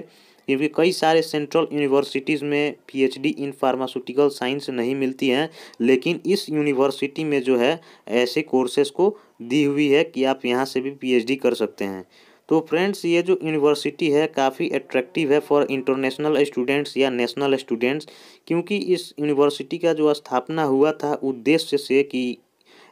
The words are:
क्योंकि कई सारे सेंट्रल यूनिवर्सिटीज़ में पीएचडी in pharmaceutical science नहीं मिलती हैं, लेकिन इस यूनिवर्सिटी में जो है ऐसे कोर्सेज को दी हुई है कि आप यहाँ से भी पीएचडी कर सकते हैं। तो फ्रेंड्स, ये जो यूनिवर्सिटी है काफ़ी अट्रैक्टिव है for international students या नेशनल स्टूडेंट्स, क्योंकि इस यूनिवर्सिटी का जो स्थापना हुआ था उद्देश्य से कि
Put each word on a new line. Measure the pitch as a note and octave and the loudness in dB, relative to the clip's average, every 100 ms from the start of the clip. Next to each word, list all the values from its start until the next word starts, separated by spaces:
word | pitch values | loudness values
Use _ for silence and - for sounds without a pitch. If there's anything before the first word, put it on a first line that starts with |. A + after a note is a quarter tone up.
| - _ _ _ - | 0 _ _ _ -4
क्योंकि | C3+ D3 - | -2 0 2
कई | E3+ | 2
सारे | F3+ D#3+ D#3+ | 2 2 2
सेंट्रल | D#3+ D3+ C#3+ E3 D#3+ | 2 -4 -2 0 0
यूनिवर्सिटीज़ | D3 C#3+ C3+ C#3 C#3 C3+ D3+ | 0 2 2 2 -4 -2 -4
में | D3 D3 D3 C#3+ - | -2 -2 -2 -4 -8
पीएचडी | C3+ C3 C3+ C#3+ - | 0 0 0 -4 -4
in | C#3 C3 | -8 -2
pharmaceutical | C3 B2+ C3 B2+ B2+ B2+ C#3+ | 0 0 -4 -6 -4 0 0
science | C#3 B2 C#3 C#3 | 0 -4 -4 -4
नहीं | B2+ A#2 | -4 -2
मिलती | C3+ C3 C3 C3+ | 0 -2 0 0
हैं, | B2+ D#3+ - - - | 2 0 -6 -18 -2
लेकिन | A#2+ C3 D#3 E3+ D#3 | 2 2 2 -2 0
इस | G3 - | -2 -2
यूनिवर्सिटी | D3+ D3 C3 C3+ C3 C#3+ C#3+ | -2 0 2 0 0 -6 -4
में | D#3 C#3+ | -2 -2
जो | B2 B2 | 2 2
है | B2 E3 - - - | 2 0 -6 -20 -4
ऐसे | A2+ B2 D#3 | 0 0 -2
कोर्सेज | D#3 C3 B2 - C#3 | 0 0 0 0 0
को | - G3 - _ - | 0 0 -2 _ -16
दी | A#2 C#3+ | -4 0
हुई | C#3+ C#3+ D3 | 2 2 4
है | C#3+ | 4
कि | E3 C3 | 2 0
आप | C3 C3+ B2 | 0 0 -2
यहाँ | B2 | -2
से | C3+ C3 | -2 -4
भी | C3 | -6
पीएचडी | C#3 C3 B2 A2+ C3+ | -6 0 0 2 0
कर | B2+ | 0
सकते | A#2 G#2 - | 0 -2 -4
हैं। | G2+ F#2+ - _ _ _ - | -6 -6 -12 _ _ _ 0
तो | D#3+ D#3+ | 0 2
फ्रेंड्स, | D#3+ G3 G3 | 0 0 -2
ये | E3+ E3+ | 0 0
जो | F3 F#3 | 2 0
यूनिवर्सिटी | D#3 D#3 D3 D3 D3+ - D#3+ | 0 0 2 2 -2 -2 0
है | D3 D#3 | 2 2
काफ़ी | C#3 C3+ C3 F3 | 0 0 0 -4
अट्रैक्टिव | C#3 - C3 B2+ C#3+ C#3 | -4 -2 -4 -2 -2 2
है | D3 | 2
for | C#3+ C#3+ C#3 | 2 2 2
international | C3+ B2+ C3+ C3 C3 D3+ C#3+ D3 | -2 -2 -2 -2 -2 0 0 0
students | C3 B2+ C#3+ C#3 B2+ | 0 -2 -2 -2 0
या | C3+ | 0
नेशनल | B2 A#2+ - C#3 C3+ | 0 -2 -2 0 0
स्टूडेंट्स, | C3 A#2 B2 D3 - - - - - | -2 -2 0 -2 -8 -18 -20 -16 -4
क्योंकि | E3+ F3 G#3 | -4 -2 -2
इस | - F3+ - - | 0 -2 -2 -6
यूनिवर्सिटी | D3 C#3 C#3+ C#3+ - E3+ | 0 2 2 2 -6 -2
का | E3+ | 0
जो | D#3 D3+ | 2 2
स्थापना | D3 - B2+ B2+ D#3+ | 0 -2 -4 -2 -2
हुआ | D3 C3+ D3+ | 0 4 2
था | D#3 D3 | 2 -4
उद्देश्य | D3 C3+ B2 A#2+ D#3+ D#3+ C#3+ | -2 -4 -2 0 0 0 -4
से | - C3+ | 0 0
कि | C#3 C3 B2 A#2 _ _ _ - - | 0 -2 -4 -6 _ _ _ -20 -12